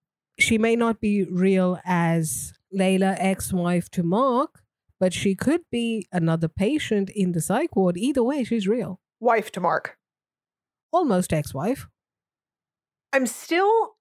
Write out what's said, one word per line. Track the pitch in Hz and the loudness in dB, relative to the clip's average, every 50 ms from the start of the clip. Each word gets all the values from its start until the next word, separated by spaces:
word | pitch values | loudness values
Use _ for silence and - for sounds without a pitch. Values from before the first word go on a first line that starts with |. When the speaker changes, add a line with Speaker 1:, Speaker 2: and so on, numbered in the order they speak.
| _ _ _ _ _ _ _ - | _ _ _ _ _ _ _ -2
Speaker 1:
she | - - 233 | 0 2 2
may | 214 220 233 233 | 2 2 2 2
not | 233 233 233 220 - | 2 2 0 -2 0
be | - 208 208 208 190 | 0 0 0 0 0
real | - 185 175 185 190 190 185 185 180 180 - - | -2 0 0 2 2 4 2 2 0 -2 -4 -4
as | 180 180 170 170 165 165 165 160 160 - - - - - _ _ _ 190 | -2 0 0 2 2 2 0 0 -2 -4 -8 -10 -12 -16 _ _ _ -2
Layla, | 196 185 190 190 185 190 190 196 - | 0 2 2 2 2 2 0 0 0
ex-wife | 185 190 190 - - - 196 180 175 175 180 175 170 - | 0 0 0 -2 -4 -4 -2 -2 0 0 0 0 -2 -2
to | - 190 170 | -2 -2 0
Mark, | 165 180 220 269 269 240 247 294 - _ _ _ _ _ _ _ _ _ - | 0 2 2 2 2 2 0 0 -2 _ _ _ _ _ _ _ _ _ 0
but | 190 185 170 | 0 0 0
she | - - 202 190 | 0 0 0 0
could | - - 254 320 339 - _ | 0 0 0 0 0 -2 _
be | - 240 233 226 226 220 185 - | -4 -2 -2 -2 -2 -4 -6 -4
another | - 175 165 165 165 165 165 | -2 0 0 2 2 0 -2
patient | 160 - - 190 220 302 302 - - 220 202 196 196 - | -4 -2 -2 0 0 0 0 -2 0 0 0 -2 -2 -2
in | 214 190 180 170 | -2 0 0 0
the | 170 | -2
psych | - - 185 247 349 320 - | -2 -2 0 -2 -2 0 0
ward. | - 190 180 175 | 2 2 2 2
Either | 175 214 277 285 269 226 | 0 0 0 2 2 2
way, | 247 294 294 233 | 2 0 0 -2
she's | - 233 226 190 | -2 -2 0 0
real. | 185 226 254 185 - 185 - _ _ _ - | 0 0 0 -2 -6 -10 -14 _ _ _ -2
Speaker 2:
Wife | 220 247 226 220 214 - - | 0 2 2 2 0 -2 -4
to | 180 | -4
Mark. | 180 165 156 - - - - _ _ _ _ _ _ _ _ _ _ _ _ _ _ _ _ _ _ _ | -2 0 0 -2 -4 -8 -12 _ _ _ _ _ _ _ _ _ _ _ _ _ _ _ _ _ _ _
Speaker 1:
Almost | - 349 359 269 196 180 180 - | 0 2 2 2 2 0 0 0
ex-wife. | - 156 147 - - 135 156 214 277 - - - _ _ _ _ _ _ _ _ _ _ _ _ _ _ _ _ _ _ _ _ _ _ _ _ - | -2 -4 -4 -4 -6 -6 -4 -4 -4 -6 -8 -16 _ _ _ _ _ _ _ _ _ _ _ _ _ _ _ _ _ _ _ _ _ _ _ _ -2
Speaker 2:
I'm | 269 262 | 0 0
still | 220 - - - - 320 349 392 403 453 453 427 - - _ | -2 -6 -8 -6 -4 -2 0 2 2 2 2 0 -4 -8 _